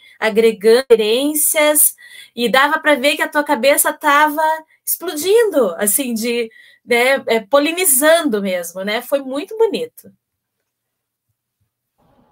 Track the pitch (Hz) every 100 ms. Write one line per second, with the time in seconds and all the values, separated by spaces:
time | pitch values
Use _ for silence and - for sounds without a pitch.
0 | _ - 220 208 226 220 214 240 269 220
1 | 214 240 294 302 - 320 302 302 - -
2 | - - - - 240 262 285 311 302 277
3 | 277 311 311 302 294 269 269 294 311 302
4 | 302 285 302 294 311 320 - _ - -
5 | 339 302 349 453 440 302 208 170 208 -
6 | 254 226 240 233 226 _ - _ - 233
7 | 254 269 269 226 - 277 302 339 370 254
8 | 302 339 302 214 196 180 175 190 196 226
9 | 247 285 262 277 392 427 440 226 160 -
10 | 202 _ _ _ _ _ _ _ _ _
11 | _ _ _ _ _ _ _ _ _ _
12 | _ _ _